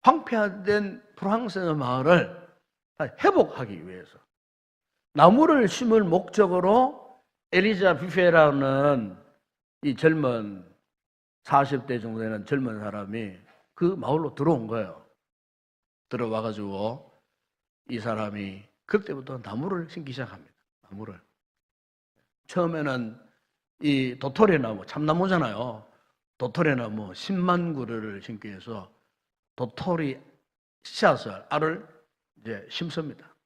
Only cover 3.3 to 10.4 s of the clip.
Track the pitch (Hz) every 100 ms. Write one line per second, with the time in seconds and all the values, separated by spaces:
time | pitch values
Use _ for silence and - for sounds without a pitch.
3.3 | 381 160 - 117 90 87 92 - _ _
4.3 | _ _ _ _ _ _ _ _ 147 165
5.3 | 240 320 294 214 - 240 220 190 165 -
6.3 | - 196 180 180 226 262 - - - _
7.3 | _ _ 180 208 196 190 151 180 165 180
8.3 | 165 151 139 135 135 143 135 104 92 _
9.3 | _ _ _ _ _ 143 123 160 160 135
10.3 | 117